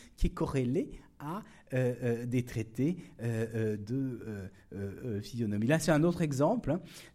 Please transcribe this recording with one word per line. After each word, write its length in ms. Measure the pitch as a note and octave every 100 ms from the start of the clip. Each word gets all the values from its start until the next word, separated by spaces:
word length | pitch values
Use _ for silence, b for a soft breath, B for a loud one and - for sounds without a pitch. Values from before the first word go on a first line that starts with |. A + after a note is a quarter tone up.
| B -
qui 100 | -
est 60 |
corrélée 580 | - D#3+ C3+ B2 D#3 D4 B B -
à, 240 | C#3+ F#3+ B B -
euh, 200 | B2+ B2 A#2+
euh, 240 | B2 A#2 A#2+
des 180 | B2
traités, 540 | A#2+ A#2 G#2+ - C#3+ F3+ B -
euh, 240 | A#2 A2+ A2+
euh, 240 | A2+ A2 G#2
de, 180 | G2+ C3+
euh, 520 | C3+ A2+ G#2+ G2+ F#2+ B B
euh, 220 | G2 G2 - B2
euh, 160 | G#2
physionomie. 460 | - A#2 A2 G#2 A#2+
Là, 100 | D#3
c'est 140 | E3
un 120 | D3+
autre 200 | E3+ E3+
exemple, 480 | D#3+ C3 D3 A#3+ C3
hein. 100 | F3 B B B